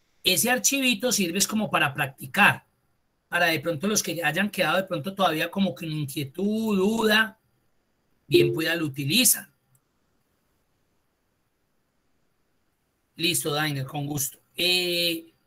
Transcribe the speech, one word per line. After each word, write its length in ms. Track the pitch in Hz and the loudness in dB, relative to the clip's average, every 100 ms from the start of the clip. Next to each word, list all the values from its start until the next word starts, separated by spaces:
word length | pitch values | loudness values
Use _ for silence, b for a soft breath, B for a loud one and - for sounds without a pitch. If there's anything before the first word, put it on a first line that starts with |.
| _ _ | _ _
Ese 260 | - 175 233 | -2 0 2
archivito 640 | 254 - 277 254 202 247 | 2 2 2 0 0 0
sirve 260 | 208 170 190 | 0 0 0
es 100 | - | 0
como 220 | 214 175 | -2 0
para 240 | 170 147 | 0 0
practicar, 720 | 135 135 - 135 196 185 - _ _ _ _ _ _ - | -2 -6 -6 -4 4 4 4 _ _ _ _ _ _ -4
para 200 | 175 170 | 0 2
de 120 | 156 | 2
pronto 280 | 165 151 202 | -2 -2 0
los 140 | 208 | 0
que 220 | 180 160 | -2 -2
hayan 260 | 151 165 202 | -2 0 -2
quedado 280 | 190 156 180 | 0 0 0
de 60 | |
pronto 300 | 190 165 190 | -2 -4 -6
todavía 380 | 196 180 156 165 | 0 0 0 -2
como 240 | 196 185 170 | 0 0 -2
con 160 | 165 | -6
inquietud, 840 | 151 139 156 139 - 202 220 220 196 | -4 -6 -6 -8 -4 -2 0 0 2
duda, 600 | 202 226 214 220 214 - _ _ _ _ _ _ _ _ - | 2 2 2 2 2 -4 _ _ _ _ _ _ _ _ 2
bien 280 | 170 143 | 4 4
pueda 200 | 156 160 170 | 2 -2 -2
lo 100 | 151 | -4
utilizan. 680 | 139 139 220 247 - - _ _ _ _ _ _ _ _ _ _ _ _ _ _ _ _ _ _ _ _ _ _ _ _ _ _ _ _ _ _ _ _ _ _ _ _ - | -4 0 4 4 2 -4 _ _ _ _ _ _ _ _ _ _ _ _ _ _ _ _ _ _ _ _ _ _ _ _ _ _ _ _ _ _ _ _ _ _ _ _ -6
Listo, 380 | 175 147 156 | -2 -2 -2
Dainer, 320 | 147 151 139 131 | -2 -2 -4 -6
con 200 | 147 143 | -6 -4
gusto. 340 | 147 - - _ - | -4 -6 -10 _ -2
Eh, 680 | 180 180 180 170 170 165 - _ | 0 2 0 0 0 -2 -8 _